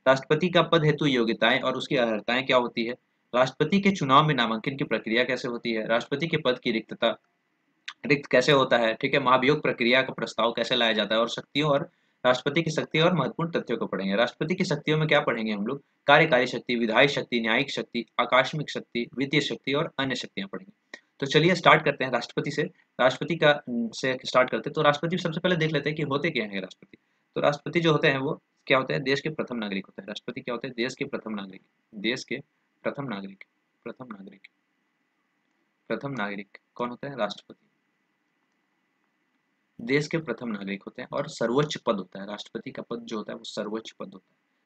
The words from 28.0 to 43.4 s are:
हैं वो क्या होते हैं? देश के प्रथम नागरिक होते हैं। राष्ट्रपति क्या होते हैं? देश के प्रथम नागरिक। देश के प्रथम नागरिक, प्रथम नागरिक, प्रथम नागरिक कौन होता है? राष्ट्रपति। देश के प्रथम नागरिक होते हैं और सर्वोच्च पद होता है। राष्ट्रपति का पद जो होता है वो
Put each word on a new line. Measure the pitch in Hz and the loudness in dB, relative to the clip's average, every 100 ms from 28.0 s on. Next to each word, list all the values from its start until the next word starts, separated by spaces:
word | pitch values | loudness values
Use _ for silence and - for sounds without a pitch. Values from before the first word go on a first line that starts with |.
| 151 | 4
हैं | 135 | 2
वो | 139 - _ _ - | -2 -6 _ _ 0
क्या | 131 | 2
होते | 131 | 2
हैं? | 151 | -2
देश | 131 135 | -2 -2
के | 156 | -2
प्रथम | 156 104 120 | -6 -6 -6
नागरिक | 104 98 - | -6 -6 -8
होते | - | -14
हैं। | 101 | -14
राष्ट्रपति | 104 - 127 | -12 -12 -10
क्या | 123 | -8
होते | 117 135 | -8 -8
हैं? | 120 | -4
देश | 123 | -4
के | 131 | -4
प्रथम | 131 107 113 | -8 -8 -8
नागरिक। | 107 98 95 _ _ _ | -8 -10 -16 _ _ _
देश | 107 107 135 | -8 -4 -4
के | - 127 - _ _ _ | -6 -10 -12 _ _ _
प्रथम | 113 123 | -8 -8
नागरिक, | 139 98 98 98 - _ _ _ | -8 -8 -10 -16 -20 _ _ _
प्रथम | 117 - | -16 -14
नागरिक, | 127 101 95 95 - _ _ _ _ _ _ _ _ _ _ _ _ _ - | -16 -16 -18 -20 -20 _ _ _ _ _ _ _ _ _ _ _ _ _ -8
प्रथम | 113 139 | -6 -6
नागरिक | 127 101 101 101 - _ | -6 -6 -8 -12 -20 _
कौन | - 120 | -8 -8
होता | 120 143 | -8 -10
है? | 135 | -6
राष्ट्रपति। | 104 - - - _ _ _ _ _ _ _ _ _ _ _ _ _ _ _ _ _ _ _ _ _ - | -6 -6 -18 -20 _ _ _ _ _ _ _ _ _ _ _ _ _ _ _ _ _ _ _ _ _ -12
देश | 117 143 151 | -2 0 0
के | 165 | -4
प्रथम | 160 113 120 | -4 -6 -6
नागरिक | 101 98 98 | -6 -6 -8
होते | - - | -10 -14
हैं | 131 | -8
और | 131 147 | -6 -6
सर्वोच्च | - 113 127 151 - | -2 0 2 0 -2
पद | - 104 | -2 -2
होता | 90 98 | -4 -12
है। | 98 | -12
राष्ट्रपति | 104 - 117 127 | -12 -12 -12 -10
का | 117 | -12
पद | 107 120 | -10 -10
जो | 117 110 | -8 -8
होता | 104 | -8
है | |
वो | 117 | -12